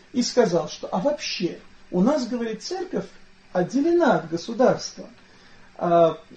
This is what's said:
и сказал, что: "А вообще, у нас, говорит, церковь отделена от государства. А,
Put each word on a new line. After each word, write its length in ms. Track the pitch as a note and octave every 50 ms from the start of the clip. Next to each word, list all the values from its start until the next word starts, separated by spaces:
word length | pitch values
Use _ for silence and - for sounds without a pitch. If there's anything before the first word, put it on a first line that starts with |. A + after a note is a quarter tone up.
| - - -
и 80 | B3
сказал, 480 | A#3+ - - B3+ A3 F3+ F3 E3+ - -
что: 180 | - - - -
"А 80 | - F#3+
вообще, 600 | F3 C#4+ D4 - - - - - F3+ D#3 A#2 - - - - - - -
у 100 | - F3+
нас, 260 | F#3+ B3+ D4+ D4 B3
говорит, 360 | G#3 B3 A#3+ A#3 A3 G#3+ G#3+ -
церковь 420 | - F4 F#4+ - - - G3+ F3 - - - - - - _ _ -
отделена 640 | - F3+ F3 - A3 C#4 D4 E4+ E4+ F4 E4 B3+ F#3
от 120 | E3 D#3+ D#3
государства. 760 | E3 E3+ - - A3+ G#3 B3+ G#3+ - - - - - - F#3+ - - - - - - - - - - - - - -
А, 400 | - - F3 E3+ E3+ E3+ D#3+ D#3 - - - -